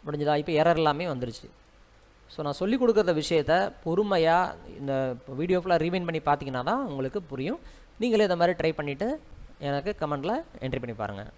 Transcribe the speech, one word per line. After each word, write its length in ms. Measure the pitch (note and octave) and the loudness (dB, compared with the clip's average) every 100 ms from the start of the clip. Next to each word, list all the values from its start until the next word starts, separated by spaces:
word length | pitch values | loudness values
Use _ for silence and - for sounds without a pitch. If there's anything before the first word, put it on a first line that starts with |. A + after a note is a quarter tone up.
| - | -6
முடிஞ்சதா? 300 | D3 D3 D3+ | -4 0 0
இப்போ 160 | D3+ | 0
எரர் 300 | D3+ E3 E3 | 2 4 4
எல்லாமே 220 | D#3+ D3 F3 | 2 0 -2
வந்துருச்சு. 440 | C3 B2 A2+ - - _ _ - - - _ - | -4 -6 -10 -18 -20 _ _ -20 -20 -20 _ -20
So 100 | - D3 | -8 -6
நான் 140 | C#3 | -2
சொல்லிக் 240 | F#3+ B3+ | 0 2
கொடுக்குற 380 | B3 G#3+ F3+ D#3 | 4 4 4 2
விஷயத்த 520 | D3 E3 C#3 E3+ G3 - D#3+ | 2 2 4 2 2 -4 -2
பொறுமையா 680 | E3+ G#3 F#3+ D#3+ E3+ F#3 - - - | 0 2 4 4 4 2 -4 -14 -10
இந்த 360 | C#3 C3+ C3 C3 - | -2 -2 -2 -4 -10
வீடியோ 320 | C3+ E3+ F#3 | -6 0 0
ஃபுல்லா 180 | F3 E3+ | 2 2
ரீவைண்ட் 240 | E3 F#3 F3 | 2 -2 -2
பண்ணி 120 | D#3+ D3 | -2 0
பார்த்தீங்கன்னா 340 | C#3+ C#3 C3 | 0 0 -4
தான் 220 | B2+ A#3+ B3+ | -2 -2 -2
உங்களுக்கு 360 | C#3 C3 G3+ | -4 -4 -4
புரியும். 380 | E3+ C3 C#3+ E4 - - - - | -8 -6 -6 -6 -10 -20 -20 -4
நீங்களே 300 | A#3+ A3 G#3 | 0 2 4
இந்த 80 | F3 | 4
மாதிரி 200 | E3+ E3+ | 2 4
ட்ரை 140 | E3 D#3 | 0 -2
பண்ணிட்டு 460 | C#3+ C#3 A3 D4+ - - - - | -4 -2 -4 -4 -10 -20 -18 -8
எனக்கு 360 | C#3+ C#3+ E3+ G#3 | -4 -4 -4 -4
கமெண்ட்ல 340 | D3+ C#3+ D3+ B3 E4 - | -4 -2 -2 -4 -4 -8
என்ட்ரி 200 | B2+ B2 | -6 -4
பண்ணி 100 | A#2+ | -6
பாருங்க. 320 | A2 G#2 G2+ - | -6 -6 -6 -12